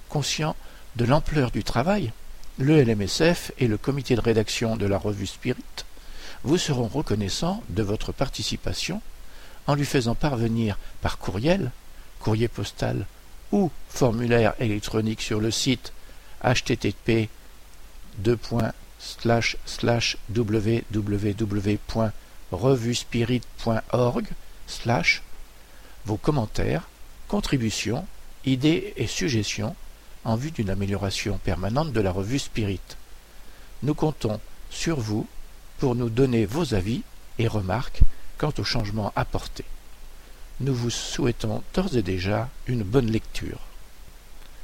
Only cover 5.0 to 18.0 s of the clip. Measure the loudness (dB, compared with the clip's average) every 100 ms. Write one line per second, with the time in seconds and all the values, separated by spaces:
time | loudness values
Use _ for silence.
5 | 0 -2 -4 -4 -4 -4 -6 -12 -12 -14
6 | -12 -10 -10 -6 0 2 2 0 0 -2
7 | 0 0 0 0 0 -2 -2 -2 0 0
8 | -2 -2 -2 -2 -4 -4 -2 -2 -2 -4
9 | -6 -12 -12 -12 -14 -8 0 0 4 2
10 | 2 2 2 2 2 2 0 0 -6 -4
11 | -4 -2 -4 0 2 2 0 -6 -14 -16
12 | -14 -4 0 2 2 0 -6 -2 -2 -2
13 | -4 -10 -16 -14 0 4 4 0 -8 2
14 | 4 4 4 6 6 4 0 0 0 0
15 | 2 0 -2 0 2 2 2 0 -2 -12
16 | -14 -16 -14 -2 2 2 2 0 0 -2
17 | 2 4 2 -4 -16 -18 -18 -16 -16 -14